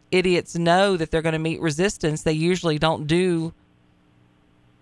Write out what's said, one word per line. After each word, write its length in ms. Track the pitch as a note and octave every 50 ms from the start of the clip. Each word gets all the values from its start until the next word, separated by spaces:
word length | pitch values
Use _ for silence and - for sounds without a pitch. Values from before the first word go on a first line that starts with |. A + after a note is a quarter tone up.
| _ -
idiots 440 | - F#3 F3 F#3 F3 E3 - - -
know 400 | E3+ E3+ E3+ E3+ F#3 G3+ G3+ F#3+
that 140 | E3 D#3+ -
they're 100 | - D#3+
gonna 180 | D3+ E3 D#3+ D#3+
meet 200 | D#3+ D#3+ D#3+ -
resistance, 640 | - E3 C#3+ D#3 F#3 G#3 - - - D#3 D3+ D3+ -
they 100 | E3 D#3
usually 440 | D#3 E3 F3 F#3 F3 - E3 D3+
don't 300 | D3+ D#3 D#3+ D#3+ G#2 D3
do 460 | C#3+ E3 F3 F#3 F#3 E3+ E3 D#3+ E3 - _ _ _ _ _ _ _ _ _ _ _ _ _ _ _ _ _ _ _ _ _ _ _ _ _